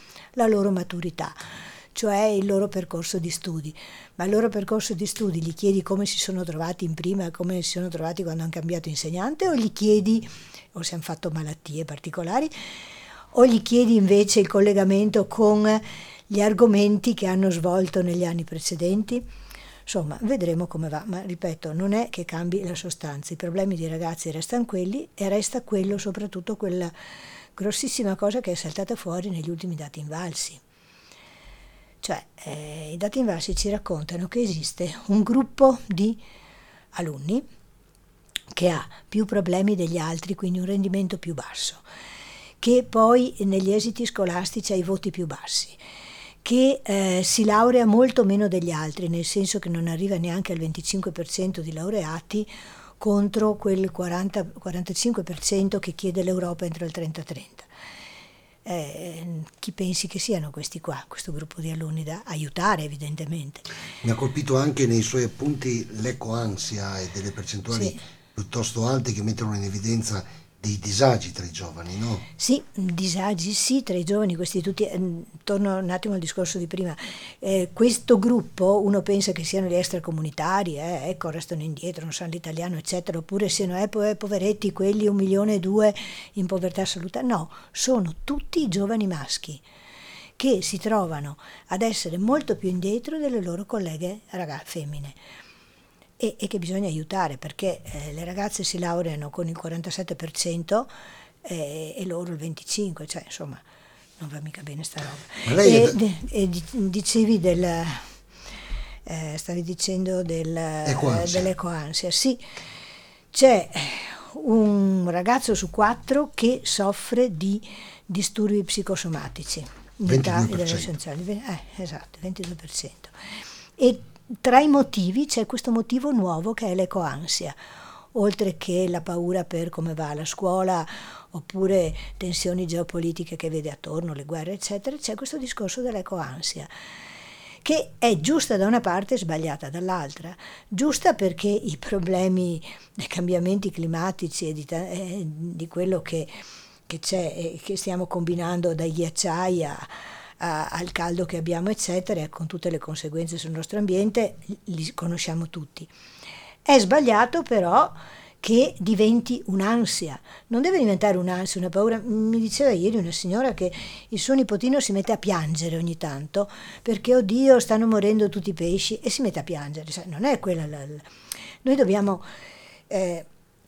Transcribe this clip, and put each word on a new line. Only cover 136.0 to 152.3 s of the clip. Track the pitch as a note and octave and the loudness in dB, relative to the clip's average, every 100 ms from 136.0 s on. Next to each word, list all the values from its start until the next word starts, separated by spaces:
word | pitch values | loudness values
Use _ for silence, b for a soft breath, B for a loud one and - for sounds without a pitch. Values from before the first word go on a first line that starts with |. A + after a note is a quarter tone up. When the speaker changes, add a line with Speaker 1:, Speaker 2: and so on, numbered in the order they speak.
| F3+ F#3 C#3 C3+ - - D3 B B B B B B B B B | -4 -6 -6 -6 -6 -6 -10 B B B B B B B B B
Speaker 1:
che | - D#4 - - | 0 0 0 0
è | A#3+ F3+ | 2 4
giusta | E3+ D#4 - G#3 | 2 2 2 2
da | G3 | 4
una | A#3 | 2
parte | F#3+ F3 G3+ | 2 0 0
e | B3+ | -2
sbagliata | E3+ D#3+ D#3+ C#3 C#3 | -2 -2 -4 -6 -8
dall'altra. | E3 F#3 F#3 C#3+ - F3 F#3 B B - | -6 -2 -2 -4 -10 -16 -16 B B -8
Giusta | F#3 D4 - F#4 | 0 2 4 4
perché | - F#3+ - G3+ | 4 2 2 0
i | G3+ G#3+ D3 | 0 0 -6
problemi | - G3+ E3+ F#3 F#3 F#3 F3+ E3 B B B | -4 -2 0 2 4 2 2 -2 B B B
dei | - - | -10 -6
cambiamenti | F3+ F3+ F3+ F3 G3+ G3 | -4 0 2 2 0 0
climatici | D#3+ E3 D#3+ F#3 F#3 E3 - D#3+ | -2 -2 0 -2 -2 -6 -4 -6
e | |
di | D3+ | -6
ta-, | C#3+ E3 F3+ | -6 -6 -4
eh, | F3 F#3 G3 D#3+ | -6 -6 -6 -6
di | D3+ E3+ E3+ E3 | -6 -8 -8 -6
quello | F3 F#3 F3+ | -2 0 0
che, | - E3 D3 B B B B B - | -2 -6 -6 B B B B B -14
che | D#3+ | -10
c'è | - F#3 D#3+ D#3 | -4 -2 -2 -4
e | E3 D#3+ | -8 -8
che | - F#3+ | -8 -6
stiamo | - F3+ F3+ | -4 -4 -4
combinando | F3 E3+ F3 E3+ F3 F3 | -2 -2 -2 -2 0 0
dai | D#3+ E3 | 0 -2
ghiacciai | D#3+ E3 - F#3+ E3 F#3 F3+ | -2 -2 -2 -2 0 0 0
a, | D3+ D3 - B B B B - | -2 -6 -12 B B B B -8
a, | F3 D#3 D#3 | -4 -4 -4
al | - F3 | -6 -2
caldo | - E3+ F3 | -2 0 -2
che | F3 F3 | -2 -4
abbiamo, | E3 E3+ F#3 | -2 -2 -2
eccetera, | G#3 - F3+ F3+ F#3 | -2 -2 -2 -2 -2
e | |
con | D3+ | -4